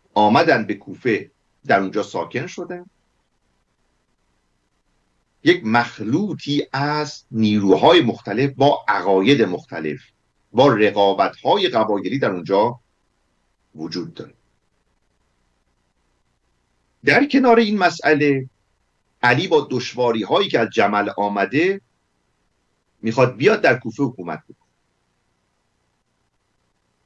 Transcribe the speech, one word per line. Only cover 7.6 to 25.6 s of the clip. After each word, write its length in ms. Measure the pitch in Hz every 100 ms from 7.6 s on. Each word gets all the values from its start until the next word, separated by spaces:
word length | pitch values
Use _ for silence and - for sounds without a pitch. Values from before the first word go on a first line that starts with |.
| 98 95 143 175
مختلف 500 | 127 - - 104 139 135
با 280 | 139 - -
عقاید 540 | 101 92 95 98 139
مختلف، 580 | 101 87 - 85 80 71 - _ _ _ _
با 160 | 107 139
رقابت‌های 1000 | 110 104 98 98 98 95 - 127 202 180
قبایلی 500 | 127 107 101 90 135
در 120 | 127
اونجا 500 | 90 82 98 113 127 _ _ _ _ _ _ _ _ _
وجود 400 | 76 82 87 80
داره. 200 | - - _ _ _ _ _ _ _ _ _ _ _ _ _ _ _ _ _ _ _ _ _ _ _ _ _ _ _
در 200 | 117 180
کنار 340 | 285 277 254 233
این 200 | 220 208
مسئله، 680 | 180 165 - 156 147 139 131 _ _ _ _ _ _ _
علی 260 | 120 127 185
با 200 | 160 139
دشواری‌هایی 800 | 127 - - 123 113 98 165 202
که 100 | 139
از 100 | 110
جمل 420 | - 101 104 104 101
آمده، 640 | 101 104 95 135 180 196 - _ _ _ _ _ _ _ _ _ _ _
می‌خواد 340 | 110 113 127 101
بیاد 240 | 143 214
در 180 | 151 127
کوفه 240 | 117 107
حکومت 400 | 139 - 85 80
بکنه. 260 | - - _ _ _ _ _ _ _ _ _ _